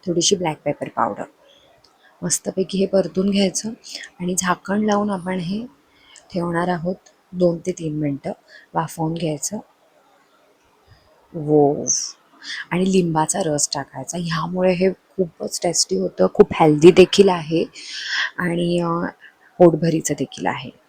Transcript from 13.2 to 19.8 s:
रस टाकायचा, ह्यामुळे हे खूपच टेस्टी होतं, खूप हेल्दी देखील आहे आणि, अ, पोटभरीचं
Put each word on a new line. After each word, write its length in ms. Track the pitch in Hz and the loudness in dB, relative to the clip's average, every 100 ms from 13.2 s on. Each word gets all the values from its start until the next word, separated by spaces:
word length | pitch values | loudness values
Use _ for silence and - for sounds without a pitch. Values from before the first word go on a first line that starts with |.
| 156 196 175 | -2 -2 -2
रस 240 | 147 - | -2 -2
टाकायचा, 440 | 147 135 135 135 175 | -6 -10 -12 -10 -8
ह्यामुळे 560 | 170 160 165 180 185 | -6 -6 -6 0 0
हे 180 | 175 190 | 2 0
खूपच 680 | 180 _ - 175 _ - - | 0 _ -6 -6 _ -10 -4
टेस्टी 320 | 180 - - 190 | -4 -2 -2 -2
होतं, 320 | 185 - 185 | -4 0 0
खूप 200 | - 208 | 4 2
हेल्दी 380 | - 160 151 165 | 6 4 8 8
देखील 380 | 170 175 - 196 | 10 6 6 4
आहे 360 | 175 151 160 - - - - - - - - | 4 -2 -4 -4 -10 -16 -14 -8 -6 -6 -4
आणि, 420 | 175 170 175 175 | -4 -2 0 0
अ, 260 | 170 170 180 - - _ _ _ | 0 -2 -4 -10 -20 _ _ _
पोटभरीचं 560 | 175 160 | 6 6